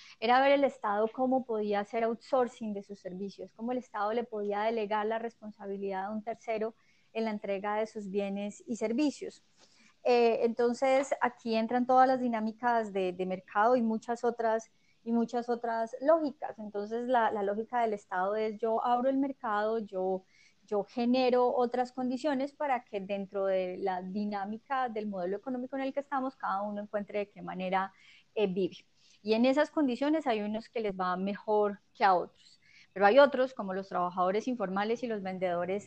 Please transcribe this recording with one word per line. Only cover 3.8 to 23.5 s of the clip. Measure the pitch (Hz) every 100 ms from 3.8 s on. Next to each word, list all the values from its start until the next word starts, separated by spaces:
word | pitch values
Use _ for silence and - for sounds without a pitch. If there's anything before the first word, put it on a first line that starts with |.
| - 214 208
le | 233
podía | 233 214 208 202
delegar | 220 233 208 214 214
la | 226
responsabilidad | 226 - 214 208 202 196 196 190 196
a |
un | 220
tercero | 214 220 - 220 220 - _ _ _
en | 226 226
la |
entrega | 208 202 196 208 214
de | 220
sus | 220 202
bienes | 196 196 196 208 - -
y | 220
servicios. | 220 233 302 - - - _ _ _ _ - _
Eh, | - 240 233 226
entonces, | 233 226 240 233 269 262 277 -
aquí | 247 - 233 220
entran | 226 247 247
todas | 254 262
las | 262
dinámicas | 247 220 220 220 247 233 214
de, | 196 185
de | 180 185
mercado | 185 - 208 220 254
y |
muchas | 226 220 - 233
otras, | 240 233 226 226 - _ _ _
y | 233
muchas | 233 233 247 240
otras | 233 240 226 226 -
lógicas. | 269 330 302 - - -
Entonces, | 214 202 208 226 240
la, | 247 220
la | 208
lógica | 196 208 220 247
del | 226
estado | 202 - 185 190 214
es, | 220 214
yo | 226 220 -
abro | 247 262
el | 269
mercado, | 277 - 233 208 214 226
yo, | 202 185 185 185 - _ _ _ -
yo | 208
genero | 196 - 240 254 254 247 247 -
otras | 247 247 247
condiciones | - 254 254 302 262 277
para | - 302 247
que | - 208
dentro | 196 202 190 202
de | 196